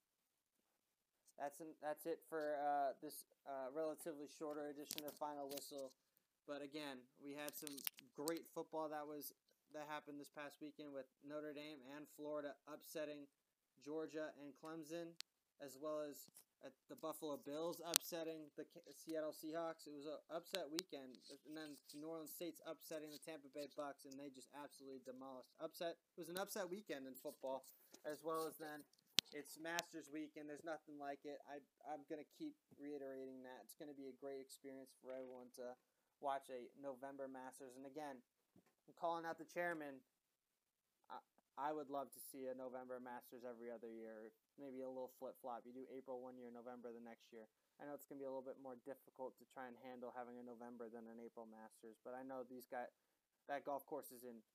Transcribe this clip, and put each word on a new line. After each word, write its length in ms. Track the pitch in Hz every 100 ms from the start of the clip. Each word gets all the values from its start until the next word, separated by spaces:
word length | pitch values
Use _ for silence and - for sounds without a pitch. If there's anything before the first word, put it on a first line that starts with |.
| _ _ _ _ _ _ _ _ _ _ _ _ - -
that's 180 | 143 -
an, 160 | 160 147
that's 240 | 151 151 165
it 160 | 156 -
for, 240 | 160 151 147
uh, 320 | 147 143 139 123
this, 240 | 151 - - _ 139
uh, 240 | 135 131
relatively 560 | 147 160 151 170 147 139
shorter 400 | - 156 147 147
edition 320 | 143 143 - 147
of 60 | -
Final 320 | 147 147 139
Whistle. 400 | 143 - 143 131 - _ _ _ _ -
But 160 | 143
again, 400 | 143 151 143 131 123 -
we 160 | 143
had 220 | 143 147 -
some 160 | 151 139 - - 135
great 320 | - 147 165 -
football 380 | 165 160 156 156
that 140 | 151 147
was, 260 | 151 139 - _ _ _
that 160 | 151 147
happened 320 | 151 147 143
this 80 | 143
past 320 | 151 147 -
weekend 320 | 151 147 147
with 160 | 139 131 _ 143
Notre 300 | 151 151 143
Dame 260 | 151 147 123 147
and 80 | 147
Florida 400 | - 151 151 143 - -
upsetting 560 | 151 - 160 147 147 143 _ _ _ _ -
Georgia 480 | 143 156 156 151 151 123
and 160 | 143
Clemson, 640 | 135 156 165 151 170 170 170 - _ _ -
as 240 | 139 131
well 240 | 156 151 147
as, 240 | 135 - - - _
uh, 80 | 135 - -
the 60 | 135
Buffalo 420 | 160 151 156 135
Bills 400 | 139 147 170 165 165
upsetting 640 | 165 - 165 160 160 147
the 140 | - 143
K-, 160 | 170 143
Seattle 400 | 143 - 156 151
Seahawks. 560 | 147 156 165 165 156 147
It 80 | 147
was 80 | 151
an 160 | 143 -
upset 400 | 170 170 185 143
weekend, 480 | 160 - 143 131 123 - 135 143
and 100 | 156
then 160 | 156 139 - 147
New 80 | 156
Orleans 300 | 160 147 -
Saints 240 | 175 151 160
upsetting 400 | 151 - 160 151
the 140 | 147
Tampa 260 | 165 156 139
Bay 160 | 147 143
Bucks, 320 | - 143 135 139
and 80 |
they 160 | 135 143
just 220 | 131 123
absolutely 480 | 139 143 - 135 135
demolished. 560 | 127 127 135 127 - -
Upset. 400 | 156 - 170 165 _
It 80 | -
was 80 | 160
an 80 | 180
upset 320 | 196 220 180
weekend 400 | 190 214 139 131
in 80 | 131
football, 480 | 151 139 131 131 - - - - 151
as 160 | 139
well 240 | 151 160 160
as 160 | -
then 240 | 156 151 139 - - - -
it's 240 | 147 139 151
Masters 560 | 165 170 170 165 139
week, 240 | 151 151 156
and 80 |
there's 240 | 147 143 160
nothing 320 | 151 - 147
like 240 | 143 143
it. 160 | 147 143 123
I, 160 | 143 127 - 139
I'm 160 | 147 143
gonna 160 | 151 139 -
keep 160 | 156 - _ -
reiterating 720 | 143 147 135 135 131 131 127
that. 160 | 127
It's 160 | 113 -
gonna 160 | 151 139
be 160 | 135
a 60 | 127
great 240 | 139 135
experience 480 | 131 - 139 135 131 -
for 160 | 127 131
everyone 320 | 127 127 123 127
to 160 | 123 123 _ _ _ _
watch 320 | 143 135 139
a 160 | 127 120 139
November 560 | 139 123 139 139 135
Masters. 480 | 131 131 - 135 127
And 80 | 139
again, 320 | 143 147 127
I'm 760 | - _ _ - - _ - -
calling 240 | 170 170
out 160 | 165 165
the 80 | 151
chairman. 560 | 175 175 160 147 135 - _ _ _ _ _ _ _ _ _ -
I, 160 | 123 - _ _ -
I 140 | 143
would 160 | 151 135
love 240 | 139 127
to 80 | -
see 320 | - 139 131
a 40 | 131
November 400 | 131 127 127 127
Masters 480 | 127 120 - 123 123
every 240 | 113 120
other 160 | 117 117
year. 480 | 113 110 110 110 - _ -
Maybe 240 | 139 131
a 80 | 131
little 240 | 131 123 -
flip-flop. 480 | 127 - 131 117
You 80 | 117
do 160 | 127 131 131
April 240 | 131 127
one 160 | 127 127
year, 160 | 120
November 400 | 120 120 123 120
the 80 | 117
next 320 | 117 113 -
year. 160 | 113 110 _ _ -
I 80 | 143
know 80 | 143
it's 80 |
gonna 160 | - 143
be 80 | 135
a 60 | 131
little 80 |
bit 160 | 131 127
more 160 | 135 123
difficult 560 | 139 131 - - 127 -
to 80 | 120
try 240 | 135 127
and 80 | 117
handle 320 | 131 123 120
having 320 | 123 120 123
a 0 |
November 480 | 123 113 120 120 117
than 160 | 117 113
an 160 | 117
April 240 | 117 - 113
Masters, 560 | 110 110 - 113 107
but 80 | 127
I 160 | 123 131
know 160 | 131
these 240 | 120 127 123
guys, 240 | 127 123 - _ _ _ _ -
that 160 | 139 139
golf 240 | 139 -
course 240 | 143 -
is 80 | 123
in 160 | 123 113 -